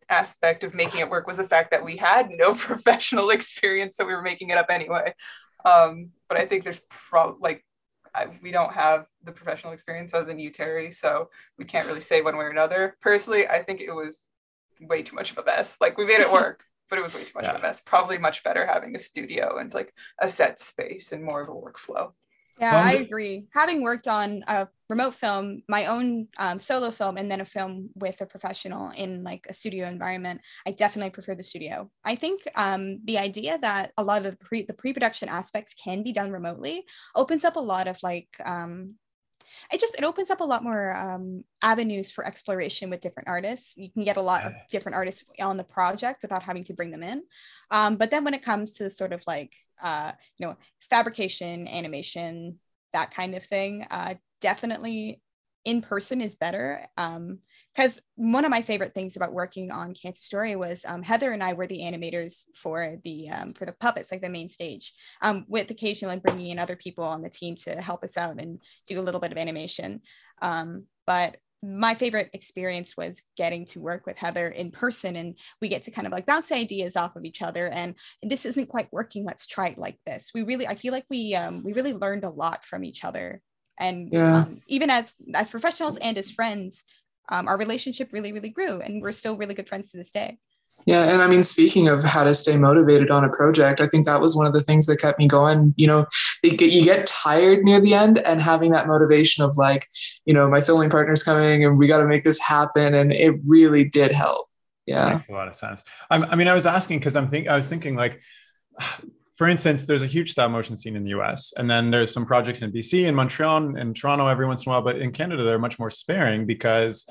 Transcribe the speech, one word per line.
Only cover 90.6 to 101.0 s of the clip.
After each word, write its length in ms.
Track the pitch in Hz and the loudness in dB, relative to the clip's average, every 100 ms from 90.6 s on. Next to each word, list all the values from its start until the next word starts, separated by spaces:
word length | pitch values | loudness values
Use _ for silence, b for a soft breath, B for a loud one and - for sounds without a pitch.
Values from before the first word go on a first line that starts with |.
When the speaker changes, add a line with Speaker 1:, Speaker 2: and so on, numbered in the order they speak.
| _ _ - | _ _ 2
Speaker 4:
Yeah, 160 | 175 165 | 4 6
and 80 | 185 | 6
I 60 | 180 | 8
mean, 160 | 180 | 8
speaking 460 | 180 - 160 196 160 | 6 6 6 8 6
of 140 | 143 | 6
how 220 | 151 151 | 4 4
to 100 | 143 | 6
stay 220 | 143 151 147 | 4 4 6
motivated 540 | 139 160 147 143 139 | 8 8 10 8 8
on 140 | 143 | 4
a 40 | 135 | 4
project, 520 | - 147 160 139 139 | 4 4 6 6 4
I 80 | 147 | 4
think 180 | 160 151 | 4 4
that 140 | 143 | 4
was 140 | 160 | 4
one 120 | 151 151 | 4 4
of 80 | |
the 80 | 147 | 4
things 240 | 143 156 151 | 4 6 6
that 120 | 147 | 4
kept 200 | 151 143 | 2 6
me 80 | 147 | 6
going. 480 | 143 151 156 147 143 | 8 6 6 6 8
You 120 | 151 | 6
know, 180 | 151 147 B B B | 6 4 B B B
you 140 | 170 165 | 4 6
get, 140 | 170 | 6
you 100 | 175 | 8
get 200 | 165 196 196 | 8 6 2
tired 580 | - 151 160 185 196 | -2 2 6 8 8
near 160 | 196 202 | 8 8
the 120 | 202 | 8
end, 240 | 202 214 220 | 8 8 6
and 220 | 170 160 | 6 4
having 320 | 156 160 165 | 4 4 6
that 140 | 160 156 | 4 6
motivation 580 | 151 151 151 156 - | 6 8 8 6 4
of, 100 | 139 143 | 2 4
like, 280 | 139 139 - B B B | 4 4 -2 B B B
you 80 | - | 4
know, 160 | 147 139 | 6 8
"My 120 | 143 | 6
filming 260 | 143 165 156 | 6 6 6
partner's 340 | 156 | 4